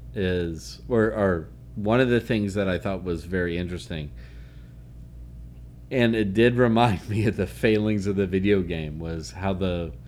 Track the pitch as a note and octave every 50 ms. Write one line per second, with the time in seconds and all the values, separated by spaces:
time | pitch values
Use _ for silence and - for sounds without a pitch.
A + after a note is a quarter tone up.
0 | - - - G#2+ F#2+ F#2 F2+ F2+ F2 E2+ E2 D#2+ - - - - - - B2+ A#2
1 | A2 A2 - G#2+ G2+ F#2+ F2+ E2+ D#2 - - - - - - - G2+ G#2+ A2+ B2
2 | C3 B2 A#2+ A#2+ A2 - B2+ A2 G#2 G2 F#2 G#2 G2 F#2+ F2+ F2 - G2+ F#2+ F2+
3 | F2+ F2+ F2 E2 D#2 E2+ F#2 F#2 F2+ F2 E2+ F2 F2+ F2 F2+ E2+ - - F2 D#2+
4 | D2+ D2 - - - - - - - - - - - - - - - - - -
5 | - - - - - - - - - - - - - - - - - - C3+ C3+
6 | A#2+ A#2 A2+ A2+ A2 G2 F#2+ G#2+ A2+ B2 A#2+ A#2+ B2+ A#2+ A2+ A2+ A#2+ A#2+ G2+ D#2+
7 | - - G2+ G#2 G#2 A2 F#2+ F#2+ F#2+ F2+ - - - A#2 A2 G#2+ G#2+ G#2+ G#2+ G#2
8 | F#2+ G2+ G2+ F#2+ G2+ F2+ F#2 F#2+ F#2 G#2 G#2 G2 F2+ E2+ F2+ E2 D#2 D#2 D2+ D#2
9 | E2 E2 E2 E2 D#2 - - F2+ F#2+ G2 G2 F2+ G2 F#2 F2+ F2 E2+ D#2+ - -
10 | -